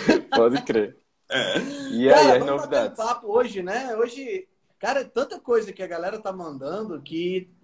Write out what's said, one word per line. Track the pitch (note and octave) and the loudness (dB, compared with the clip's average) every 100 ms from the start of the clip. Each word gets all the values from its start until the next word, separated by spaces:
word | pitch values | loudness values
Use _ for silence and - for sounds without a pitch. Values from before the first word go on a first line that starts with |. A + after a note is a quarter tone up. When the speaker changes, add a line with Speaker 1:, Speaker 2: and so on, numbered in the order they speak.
| - | 2
Speaker 1:
<laughs> | F#3+ - | 0 2
Pode | C4 A#2 C3+ | 4 4 2
crer. | - A2+ G#2 - _ _ - | 0 0 -2 -6 _ _ -6
Speaker 2:
É. | B2+ G#2 - - - - | -4 -2 -2 -4 -10 -6
Speaker 1:
E | A2+ C3 | 2 6
Speaker 2:
Cara, | D3+ | 8
Speaker 1:
aí, | C#3+ | 8
as | - | 6
Speaker 2:
vamos | |
bater | C#4+ | 2
um | C#3 | -2
Speaker 1:
novidades? | - - - - | 0 0 0 -2
Speaker 2:
papo | A3 B3 G#3+ | -4 -4 0
hoje, | A3+ A#3+ G3+ | 0 0 -4
né? | F3+ A3+ C4+ A3 | -6 -6 -4 -4
Hoje, | B3 C4+ B3+ F#3+ - _ _ _ | -4 -6 -10 -10 -12 _ _ _
cara, | G#3+ C#4 | -4 -2
é | |
tanta | - A#3 C#4+ F4+ | -4 -4 -6 -6
coisa | - A#3 G3 | 0 0 0
que | F#3 | -8
a | F3+ | -8
galera | E3+ F3+ G#3+ | -6 -6 -6
tá | G3+ | -8
mandando | F#3 E3 C3+ C3+ G3 G#3+ D3+ | -8 -10 -10 -8 -8 -8 -12
que | C#3 D#3+ F3+ F#3 F3+ _ | -10 -6 -4 -4 -8 _